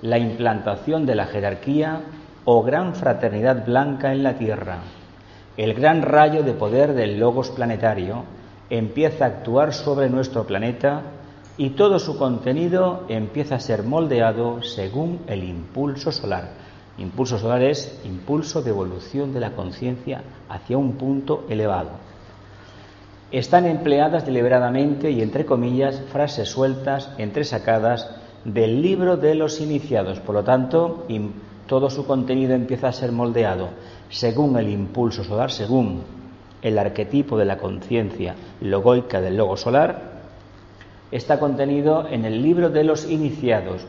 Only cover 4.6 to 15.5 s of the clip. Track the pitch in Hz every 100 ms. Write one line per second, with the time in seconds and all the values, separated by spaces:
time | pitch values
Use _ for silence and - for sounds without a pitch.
4.6 | 95 90 87 - - - - - - -
5.6 | 110 110 147 160 139 151 151 156 139 104
6.6 | 104 120 147 135 107 104 120 120 123 131
7.6 | 120 107 113 98 90 117 127 - - -
8.6 | - 117 110 135 156 156 131 107 - 123
9.6 | 156 - 151 139 135 127 131 117 101 98
10.6 | 113 123 139 147 - - - - - -
11.6 | 135 135 202 190 - 139 135 117 127 143
12.6 | 170 185 185 180 - 110 107 143 147 131
13.6 | - 110 107 151 165 123 113 110 120 120
14.6 | 117 - 95 120 170 175 - 101 90